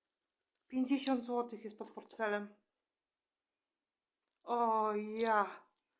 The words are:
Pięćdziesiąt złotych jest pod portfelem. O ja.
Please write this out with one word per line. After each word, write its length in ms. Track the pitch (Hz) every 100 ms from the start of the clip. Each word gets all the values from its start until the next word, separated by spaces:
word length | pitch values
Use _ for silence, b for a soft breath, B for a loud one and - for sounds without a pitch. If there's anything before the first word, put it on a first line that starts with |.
| _ _ _ _ _ _ _
Pięćdziesiąt 560 | 254 254 269 269 254
złotych 400 | 233 240 240 214
jest 140 | 220 214
pod 140 | 208
portfelem. 640 | - - - 220 208 208 - _ _ _ _ _ _ _ _ _ _ _ _ _ _ _ _ _ _
O 500 | - 240 233 220 214
ja. 680 | 208 214 220 226 214 202 - - _ _